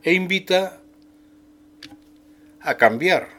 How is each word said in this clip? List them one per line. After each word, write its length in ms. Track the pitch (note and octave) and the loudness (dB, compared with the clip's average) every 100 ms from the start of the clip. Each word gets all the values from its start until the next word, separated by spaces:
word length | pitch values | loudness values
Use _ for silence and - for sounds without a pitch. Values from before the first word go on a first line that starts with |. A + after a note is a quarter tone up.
E 100 | - | 0
invita 680 | F#3 F3+ F#3+ - F#3 F#3+ - - _ _ _ _ _ _ _ _ _ - - _ _ _ _ _ - | 0 0 -6 -2 -2 -2 -10 -20 _ _ _ _ _ _ _ _ _ -20 -20 _ _ _ _ _ -12
a 160 | C#3+ - | -6 2
cambiar 520 | A2 A2+ E3+ E3 - | 2 2 0 0 -2